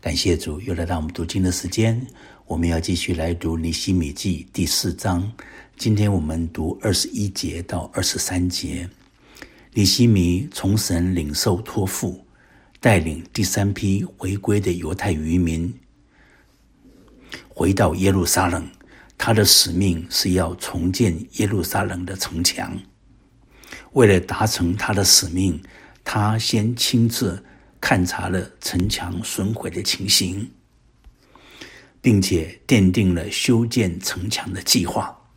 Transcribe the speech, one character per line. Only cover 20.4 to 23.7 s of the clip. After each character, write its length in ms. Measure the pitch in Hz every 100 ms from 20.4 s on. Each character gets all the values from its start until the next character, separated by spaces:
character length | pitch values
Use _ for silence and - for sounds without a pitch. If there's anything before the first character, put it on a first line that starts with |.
| 85
重 360 | 85 - 87 85
建 240 | 95 110 82 -
耶 140 | - 104
路 160 | 104
撒 220 | 82 101
冷 220 | 101 90 90
的 100 | 92
城 260 | - 82
墙。 320 | 90 - - - - _ _ _ _ _ _ - -